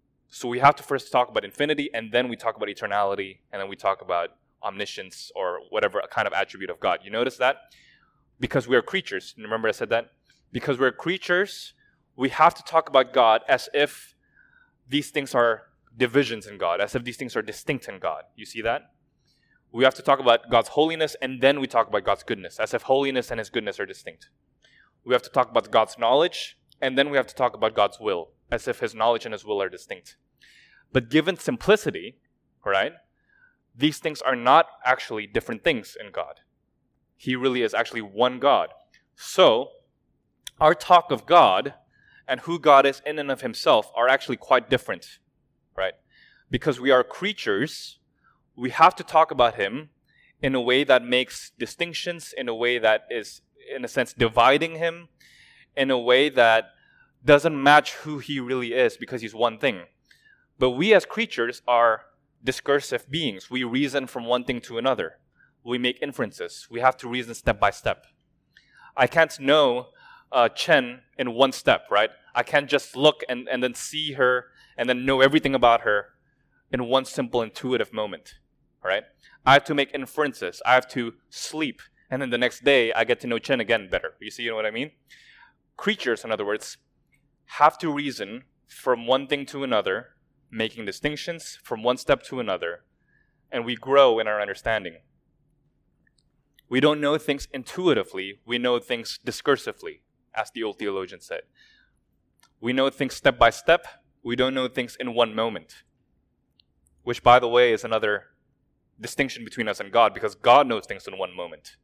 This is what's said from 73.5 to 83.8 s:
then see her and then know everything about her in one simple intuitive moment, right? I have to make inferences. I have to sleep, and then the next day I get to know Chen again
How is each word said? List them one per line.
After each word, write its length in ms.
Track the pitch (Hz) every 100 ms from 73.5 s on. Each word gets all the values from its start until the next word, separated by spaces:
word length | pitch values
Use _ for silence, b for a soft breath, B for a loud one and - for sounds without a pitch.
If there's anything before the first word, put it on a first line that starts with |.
| 127
then 120 | 123
see 380 | 120 - 151 151
her 340 | 135 127 127 123 b b b
and 120 | 123
then 160 | 123
know 160 | 131 135
everything 340 | 135 156 135
about 280 | 135 120 117
her 280 | 113 104 - _ _ _ _ _ _
in 140 | 127 117
one 180 | 131
simple 380 | 131 - 120 123
intuitive 500 | 110 - 127 123 107
moment, 420 | 107 107 90 - - _ _ _ _
right? 180 | 92 98 - _ b b
I 100 | 131
have 100 | 139
to 100 | -
make 180 | 143 135
inferences. 720 | 139 131 - 147 - 90 -
I 100 | -
have 140 | 127 -
to 240 | 131 117 - _
sleep, 520 | - - 156 147 - - _ -
and 140 | 131
then 80 | 131
the 80 | 120
next 240 | 123 -
day 300 | 135 135 113
I 100 | 113
get 160 | 117 120
to 60 | 123
know 140 | 117
Chen 200 | - 127
again 280 | 110 113